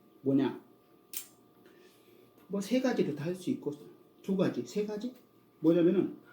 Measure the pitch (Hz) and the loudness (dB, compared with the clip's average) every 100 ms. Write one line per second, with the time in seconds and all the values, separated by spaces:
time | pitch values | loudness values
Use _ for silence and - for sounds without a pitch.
0 | _ - 135 135 123 - - - _ _ | _ -6 0 2 2 -2 -14 -20 _ _
1 | _ - - - _ _ - - - - | _ -12 -12 -20 _ _ -20 -20 -20 -20
2 | - - - _ - 196 - 254 262 190 | -20 -20 -20 _ -8 -6 0 0 2 0
3 | 156 143 160 185 - 123 147 - - - | 0 -2 -4 -4 -4 -4 -4 -8 -12 -20
4 | - _ - 190 156 - - 208 214 208 | -20 _ -4 0 0 -2 -6 -4 -4 -4
5 | 247 - - _ _ _ 156 175 170 190 | -8 -10 -20 _ _ _ 4 6 6 4
6 | - - - | 0 -4 -20